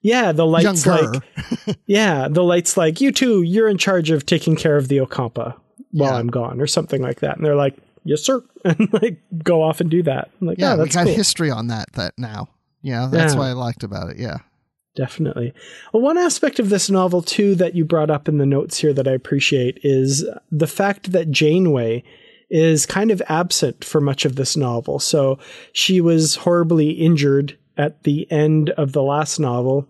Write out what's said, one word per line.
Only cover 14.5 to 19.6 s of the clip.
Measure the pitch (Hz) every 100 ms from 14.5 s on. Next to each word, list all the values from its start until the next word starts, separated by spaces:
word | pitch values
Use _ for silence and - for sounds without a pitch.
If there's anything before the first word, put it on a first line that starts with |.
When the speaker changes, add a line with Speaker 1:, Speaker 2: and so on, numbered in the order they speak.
| _ _ _ _ -
Speaker 1:
Definitely. | 131 - 151 - 120 - - - -
Well, | 220
one | 262 330
aspect | 349 - 294 -
of | 208
this | 196 -
novel, | 190 185 180
too, | 170 - 202 185
that | 175 175
you | 160
brought | 165 151
up | 147 147
in | 151
the | 139
notes | 139 - -
here | 156
that | 139 135
I |
appreciate | 131 - 143 - 139